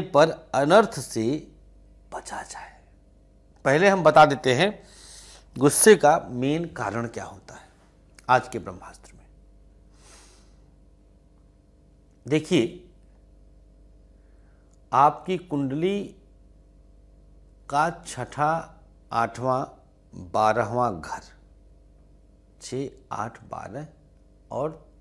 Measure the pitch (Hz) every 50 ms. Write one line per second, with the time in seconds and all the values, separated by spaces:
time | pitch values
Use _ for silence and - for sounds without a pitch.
0 | 156 - - 143 165 160 - - - - - 135 143 151 185 226 214 - - 139
1 | - - - 113 110 120 147 151 - - - - - - - - - - - -
2 | - - - - - - - - - - - - - - - - - _ - _
3 | _ _ _ _ _ _ _ - _ _ _ _ - 135 139 160 196 196 196 185
4 | 156 156 147 160 156 143 139 - - 131 120 135 185 208 208 - - - - -
5 | - - - - - - - - - - - 123 131 147 - - - 220 202 156
6 | 147 147 165 - - - 127 123 131 139 151 170 170 165 - - 113 101 104 117
7 | 117 113 - 104 - - 95 92 - - - - - - _ _ _ _ _ _
8 | _ _ _ - - - 127 123 - - - 104 - 95 90 - - - - -
9 | - - - - - - - - - - - - - - - - - - - -
10 | - - - - - - - - - - - - - - _ _ - - _ _
11 | _ _ _ _ _ _ _ _ _ _ _ _ _ _ _ _ _ _ _ _
12 | _ _ _ _ - 123 147 151 156 - 185 139 110 - - - - - - -
13 | - - - - - - - - - - - - - - - - - - - -
14 | - - - - _ - - - - - - - - _ _ _ - - 117 131
15 | 143 151 151 - - 180 185 170 180 - 151 143 139 127 135 156 170 190 202 202
16 | 170 - - - - - - - - - - - - _ _ - - - - -
17 | - - - - - - - - - - - - - - 139 147 156 170 165 -
18 | - - - 127 120 - - 139 151 156 165 160 - - - - - - - -
19 | - - - 117 117 117 - 120 127 131 127 135 147 - - - _ _ _ _
20 | _ _ - 90 90 85 101 107 107 107 110 120 110 107 120 123 123 117 90 80
21 | - - - - - - - - - - - - - - - _ _ - _ -
22 | - _ - - _ _ _ _ _ _ _ _ - - 123 131 143 - - -
23 | _ - - 104 107 113 - - - - - - - 92 104 143 156 - - -
24 | - - - _ _ _ _ _ _ - 110 120 143 160 156 - - - - -